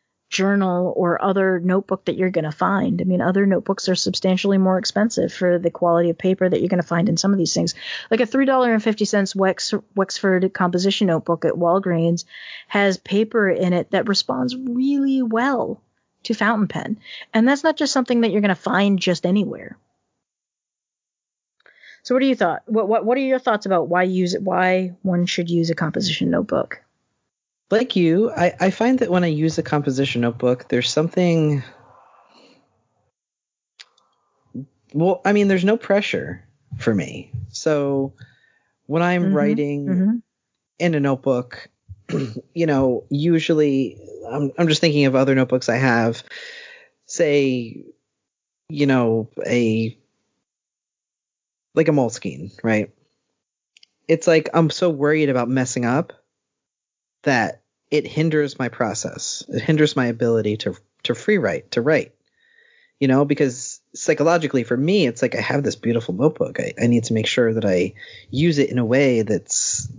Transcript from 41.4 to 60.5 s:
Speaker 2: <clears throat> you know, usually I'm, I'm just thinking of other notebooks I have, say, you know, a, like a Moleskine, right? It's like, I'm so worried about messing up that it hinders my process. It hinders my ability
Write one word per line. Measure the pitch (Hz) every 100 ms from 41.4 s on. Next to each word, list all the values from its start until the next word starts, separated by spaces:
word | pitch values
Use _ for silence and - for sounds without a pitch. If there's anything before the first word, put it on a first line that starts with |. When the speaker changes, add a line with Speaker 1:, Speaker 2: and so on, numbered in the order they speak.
| 123 - - _ - - -
Speaker 2:
<clears throat> | 165 131 110 -
you | 170 165
know, | 139 135 123 -
usually | 143 160 165 156 160 151 135 123 - - - -
I'm, | 131 143 -
I'm | 170
just | 151
thinking | 170 147 135
of | 131
other | 135 131
notebooks | 131 127 -
I | 120
have, | 131 117 117 113 - - - - - - - _ -
say, | - 165 143 135 127 117 - - - _ _ _ _ _ _ -
you | 151 143
know, | 135 117 113 110 - -
a, | - 117 110 113 - _ _ _ _ _ _ _ _ _ _ _ _ _ _ _ _ _
like | - 160
a |
Moleskine, | 147 120 - 98 67 92 -
right? | 113 107 101 _ _ _ _ _ _ _ _ _ _ _ -
It's | 160 -
like, | 160 156
I'm | 160 160
so | - 180
worried | 147 147 156 147
about | 127 120
messing | 131 127 - 120
up | 131 - - _ _ _ _ _ _ _ _ _ _
that | 151 127 104 - _ _ _
it | 147 151
hinders | - 160 151 143 -
my | 123
process. | - 113 - - - - - -
It | 113
hinders | - 156 151 -
my | 123
ability | 117 120 113 107